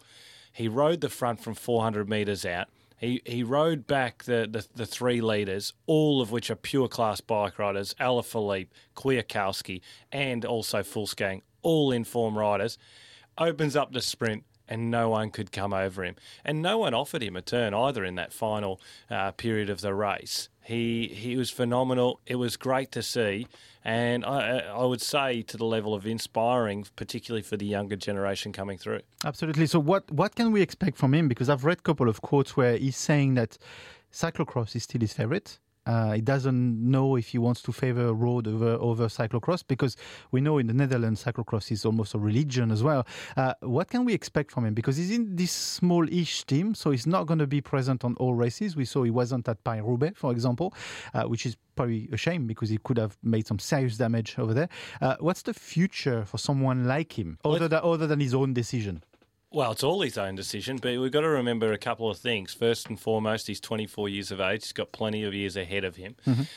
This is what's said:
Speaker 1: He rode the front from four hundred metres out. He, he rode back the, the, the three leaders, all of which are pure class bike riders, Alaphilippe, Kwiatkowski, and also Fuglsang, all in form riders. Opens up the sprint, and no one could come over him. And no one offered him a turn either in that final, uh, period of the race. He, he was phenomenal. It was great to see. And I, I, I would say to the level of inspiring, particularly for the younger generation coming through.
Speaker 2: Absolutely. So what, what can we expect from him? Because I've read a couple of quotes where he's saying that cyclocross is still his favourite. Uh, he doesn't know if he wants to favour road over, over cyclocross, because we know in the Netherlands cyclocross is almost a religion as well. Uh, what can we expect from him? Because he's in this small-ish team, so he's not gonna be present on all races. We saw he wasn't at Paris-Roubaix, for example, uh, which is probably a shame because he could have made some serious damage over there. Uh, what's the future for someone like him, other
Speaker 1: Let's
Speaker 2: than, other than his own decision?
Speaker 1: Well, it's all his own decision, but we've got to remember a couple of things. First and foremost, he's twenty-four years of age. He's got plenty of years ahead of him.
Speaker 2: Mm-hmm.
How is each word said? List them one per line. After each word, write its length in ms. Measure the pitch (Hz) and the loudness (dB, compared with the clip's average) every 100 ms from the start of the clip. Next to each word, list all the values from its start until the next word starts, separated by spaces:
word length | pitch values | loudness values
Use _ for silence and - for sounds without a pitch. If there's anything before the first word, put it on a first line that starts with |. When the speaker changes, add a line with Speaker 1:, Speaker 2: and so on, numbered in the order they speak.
| _ - - - - | _ -20 -20 -20 -16
Speaker 1:
He 160 | - 113 | -6 -2
rode 320 | 120 151 170 | 2 2 2
the 80 | 139 | -2
front 340 | - 123 110 | -2 -2 -2
from 120 | 117 | -6
four 280 | 104 - 117 | -8 0 2
hundred 240 | 110 104 104 | 2 0 0
metres 380 | 107 101 98 | 0 0 -2
out. 240 | 92 87 - _ _ _ | -4 -4 -6 _ _ _
He, 220 | 120 123 | -4 -4
he 200 | - 120 | -4 -4
rode 420 | 117 143 160 156 113 | 0 2 2 0 0
back 380 | 139 123 - | 0 0 -4
the, 240 | - 117 110 | -2 0 0
the, 160 | 110 - | -4 -8
the 100 | 117 | -10
three 360 | 107 - 123 120 | -8 -2 0 2
leaders, 520 | 110 104 98 95 - - - | 2 0 0 -4 -6 -6 0
all 340 | 156 151 139 | 4 4 4
of 120 | 110 | 2
which 180 | 117 - | -2 -4
are 60 | 110 | -6
pure 320 | - 139 120 | -2 0 0
class 320 | - 110 98 | 2 0 0
bike 360 | - 107 101 - | -2 0 0 0
riders, 380 | 104 98 101 - | -2 -2 -4 -2
Alaphilippe, 720 | 127 123 - 113 101 95 92 - _ - | 0 2 0 -2 -2 -2 -4 -14 _ -4
Kwiatkowski, 840 | 135 127 - 107 98 - - 92 - - _ | 0 0 0 -2 -2 -2 -8 -12 -14 -20 _
and 340 | 139 135 120 | -4 -2 -2
also 360 | 110 113 - 107 | -2 -2 -2 -2
Fuglsang, 600 | 98 113 101 - 98 95 - _ | -2 -4 -6 -2 -2 -4 -12 _
all 300 | 170 160 139 | 2 4 4
in 100 | 120 | 2
form 340 | 113 123 110 107 | -2 -2 0 0
riders. 400 | 104 101 - - - - - - - - | 2 2 0 -4 -18 -20 -20 -20 -14 -2
Opens 380 | 165 156 151 139 | 0 2 0 2
up 160 | 135 | 0
the 100 | 127 | -2
sprint, 400 | - - 117 107 - _ - | -4 -2 -2 -2 -8 _ -10
and 240 | 110 117 | -4 0
no 200 | 117 113 | 2 2
one 200 | 110 107 | 2 0
could 220 | - 101 | -6 -8
come 200 | 95 101 | -6 -2
over 300 | 95 95 95 | 0 -2 -4
him. 140 | 90 90 - - | -8 -10 -18 -10
And 160 | - 151 | -4 -2
no 160 | 175 226 | 0 0
one 140 | 170 | 0
offered 300 | 117 143 160 | 0 -2 -6
him 140 | 104 90 | -6 -8
a 40 | |
turn 320 | - 123 110 | -2 0 2
either 320 | 101 135 120 | 2 2 0
in 120 | 92 90 | -4 -4
that 160 | - | -8
final, 480 | - 110 107 101 92 - - - | -6 -4 -2 -2 -6 -12 -20 -6
uh, 220 | 104 95 | -4 -2
period 400 | - 117 107 101 | -4 -2 -2 -2
of 100 | 90 | -4
the 140 | 101 | -4
race. 540 | 98 101 90 - - - _ | -2 -2 -2 -6 -8 -8 _
He, 420 | - 117 117 117 113 | -8 -4 -2 -2 -4
he 300 | 98 120 127 | -8 -6 -4
was 140 | 120 | -2
phenomenal. 680 | - 120 123 127 127 123 - - | -2 0 0 2 2 2 0 -4
It 80 | |
was 220 | 123 120 - | -2 -2 -4
great 340 | 131 131 135 | -2 -2 -2
to 100 | 123 | -6
see. 440 | - 123 104 101 135 - - - | -4 0 0 -2 -6 -16 -20 -12
And 400 | 113 113 120 120 | -4 0 0 0
I, 360 | 120 139 113 123 | -2 -2 -2 -2
I, 0 | |
I 260 | 85 107 | -4 0
would 160 | 127 123 | 0 0
say 400 | - 147 135 120 | 0 0 0 -2
to 160 | 110 110 | -6 -4
the 80 | |
level 300 | 113 110 107 | -2 0 0
of 120 | 104 107 | -2 -4
inspiring, 800 | 113 - 113 117 123 110 101 104 | -6 -4 0 2 2 2 -2 -8
particularly 460 | - 107 113 - 113 | -12 -10 -10 -6 -6
for 160 | - 104 | -4 -4
the 80 | |
younger 320 | 101 101 101 98 | 0 -2 -2 -4
generation 560 | - 98 98 98 104 | -4 -2 -2 -2 -6
coming 240 | 98 98 92 | -8 -8 -8
through. 240 | 107 104 - - | -6 -8 -8 -8
Speaker 2:
Absolutely. 420 | - - 160 151 156 | -8 -4 -2 2 4
So 120 | 170 | 4
what, 320 | 147 190 - | 4 2 2
what 240 | 151 196 | 0 0
can 180 | - 233 | 2 2
we 80 | 208 | 4
expect 380 | 175 - 185 - | 2 2 -2 2
from 160 | 131 | 4
him? 120 | 151 151 | 6 4
Because 220 | 117 127 | 2 2
I've 160 | 135 | 2
read 140 | 147 180 | 2 2
a 40 | |
couple 240 | - 147 120 | 2 2 2
of 140 | 107 | 2
quotes 340 | - 143 135 | 2 2 4
where 220 | - 123 117 | 4 4 4
he's 220 | 135 - | 0 -2
saying 380 | - 147 135 127 | 2 4 4 4
that 200 | 113 - - - - - _ | 2 -4 -20 -20 -20 -20 _
cyclocross 640 | - 165 - 160 123 110 120 | -4 -2 -2 -2 -2 -2 -4
is 60 | |
still 180 | - 123 | -4 0
his 140 | 107 | 0
favourite. 440 | - 113 185 - - _ _ - | 0 -2 -2 -4 -16 _ _ 0
Uh, 260 | 117 107 | 2 2
he 80 | 107 | 2
doesn't 720 | 113 135 135 127 123 113 120 | 2 2 2 2 2 2 4
know 260 | 131 135 127 | 4 4 2
if 120 | - | 0
he 100 | 120 | 0
wants 240 | 117 120 | 2 2
to 100 | - | -4
favour 400 | - 131 123 120 | -2 0 2 2
road 340 | 110 120 123 107 | 2 2 2 0
over, 260 | 110 117 | 2 2
over 340 | 117 120 117 113 | 2 2 2 0
cyclocross, 580 | - 110 120 - 180 - | 0 -2 0 0 -2 -2
because 300 | 131 131 - - - - | 0 0 0 -10 -18 -2
we 60 | 131 | 2
know 200 | 147 147 | 4 4
in 80 | 113 | 4
the 80 | |
Netherlands 500 | 123 135 127 113 107 | 4 4 2 2 0
cyclocross 480 | 123 123 113 110 - | -2 -4 -2 -2 -2
is 140 | 107 110 | -2 0
almost 260 | 113 104 | 0 0
a 60 | 107 | 0
religion 520 | 104 113 151 127 113 | 2 2 2 2 2
as 120 | 107 | 2
well. 240 | 139 139 - - - - | 2 2 0 -8 -6 0
Uh, 160 | 131 - | 0 0
what 280 | 123 127 190 | 0 0 0
can 160 | 247 | 0
we 80 | 247 | 2
expect 380 | 185 - 156 143 | 0 0 -2 -2
from 160 | - 113 | -2 0
him? 80 | |
Because 240 | 110 127 139 | 0 0 0
he's 120 | 180 | 0
in 240 | 240 220 | 0 0
this 160 | 175 180 | 0 -2
small-ish 920 | - - - 180 175 160 180 160 - | -2 -6 2 4 6 4 2 0 -2
team, 300 | - 139 208 | 0 2 2
so 160 | 208 160 | 0 0
he's 160 | 131 147 | 2 2
not 180 | 185 | 0
gonna 220 | 160 165 143 | 2 2 2
be 160 | 143 | 0
present 420 | - 139 131 127 | 0 0 2 0
on 120 | 120 - | 0 0
all 180 | 127 | 2
races. 420 | 117 120 - 208 156 | 4 2 0 -2 -2
We 80 | |
saw 180 | 123 143 | 0 2
he 80 | 120 | 2
wasn't 380 | 120 123 127 120 | 2 2 0 -2
at 160 | 110 | -2
Paris-Roubaix, 540 | 123 110 110 120 156 - | -2 -2 0 0 0 0
for 120 | 135 | -2
example, 440 | 120 123 123 185 - - - - | 0 0 0 -2 -6 -12 -14 -6
uh, 80 | 123 | -4
which 240 | 117 117 123 | -2 -2 -4
is 100 | - _ | -8 _
probably 320 | - 120 113 113 | -2 -2 -2 -4
a 60 | 110 | -4
shame 280 | 165 175 117 | -2 -2 -2
because 220 | 107 107 | -2 -2
he 80 | 110 | -2
could 220 | - 120 | 0 0
have 180 | 107 - | 0 -2
made 240 | 117 113 107 | 0 0 0
some 120 | 104 | -4
serious 380 | - 147 127 110 | 0 0 0 0
damage 420 | 113 117 107 - | 0 0 -2 -4
over 140 | 113 | 0
there. 160 | 117 170 - - - | 0 0 -6 -14 -2
Uh, 160 | 135 - | -2 0
what's 200 | 160 190 | -2 -2
the 140 | - | -6
future 720 | 214 - 160 190 - 139 117 104 | -10 -4 0 2 0 -2 -2 -2
for 100 | 110 | -4
someone 500 | - 135 131 127 123 | 0 2 2 2 2
like 320 | 143 160 - | 0 -2 -6
him, 200 | 82 80 151 | -6 -2 0
other 140 | 165 | 2
Speaker 1:
Let's 100 | 165 | 4
Speaker 2:
than, 100 | 160 | 2
other 240 | 170 165 156 | 2 2 2
than 140 | 147 | 2
his 140 | 135 | 2
own 180 | 131 135 | 2 2
decision? 520 | 123 113 120 104 82 - _ _ _ _ | 0 0 -2 -4 -6 -10 _ _ _ _
Speaker 1:
Well, 220 | 151 120 | -2 0
it's 100 | 107 | 0
all 200 | 139 196 | 0 2
his 160 | 143 110 | 0 -2
own 160 | 98 | -4
decision, 420 | 95 98 104 104 131 | -4 -8 -6 -6 -4
but 220 | 127 123 | -2 0
we've 120 | 127 | 2
got 120 | 147 | 2
to 60 | 160 | 2
remember 440 | 143 120 117 110 | 2 2 2 2
a 60 | 104 | 0
couple 320 | 120 117 113 | -2 -2 -2
of 80 | 95 | -2
things. 340 | 123 110 90 | -2 -2 -4
First 340 | - 117 113 - | 0 2 2 -2
and 100 | 107 | -6
foremost, 460 | - 110 107 110 - | -2 0 0 -2 -4
he's 140 | 101 | -8
twenty-four 500 | - 110 104 - 101 | -6 -4 -4 -4 -4
years 200 | 101 95 | -4 -6
of 120 | 98 | -2
age. 220 | 95 107 | 0 0
He's 80 | - | -4
got 180 | - 101 | -8 -8
plenty 320 | - 110 107 | -4 -2 -2
of 80 | 104 | -4
years 240 | 101 98 95 | -4 -4 -4
ahead 280 | 87 98 | -4 -4
of 120 | 92 87 | -4 -6
him. 200 | 95 - 139 | -16 -4 0
Speaker 2:
Mm-hmm. 160 | 123 160 | 0 0